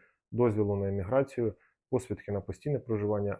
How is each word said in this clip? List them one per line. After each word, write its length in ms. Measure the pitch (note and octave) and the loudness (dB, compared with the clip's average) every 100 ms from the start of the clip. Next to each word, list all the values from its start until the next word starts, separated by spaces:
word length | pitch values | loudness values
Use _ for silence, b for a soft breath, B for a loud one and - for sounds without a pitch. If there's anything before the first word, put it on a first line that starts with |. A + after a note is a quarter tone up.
| b b _ | b b _
дозвілу 460 | A2 A#2+ G#2+ G#2 G2+ | 2 4 4 2 2
на 120 | G2 | 0
еміграцію, 680 | G2 F#2 C3 C3+ - A2+ - b b _ | -2 0 0 2 0 -2 -4 b b _
посвідки 420 | B2 - G2+ - | -4 -2 -8 -4
на 80 | G2+ | -6
постійне 380 | - G2 D3 C3+ | -4 -8 -4 -4
проживання 600 | A2+ G#2+ G#2 G#2 G2+ | -2 -2 0 0 -2